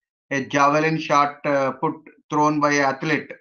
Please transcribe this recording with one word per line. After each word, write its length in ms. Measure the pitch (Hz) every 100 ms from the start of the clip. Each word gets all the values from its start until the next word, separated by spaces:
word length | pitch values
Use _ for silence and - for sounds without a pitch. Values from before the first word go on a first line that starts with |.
| _ _ _
A 120 | 139
javelin 560 | 117 143 143 151 156 160
shot, 380 | - 147 143 - 151
uh, 260 | 139 135
put 220 | 131 160 - - - _
thrown 300 | 151 151 151
by 140 | 147
an 80 | 143
athlete. 500 | 139 135 160 143 - -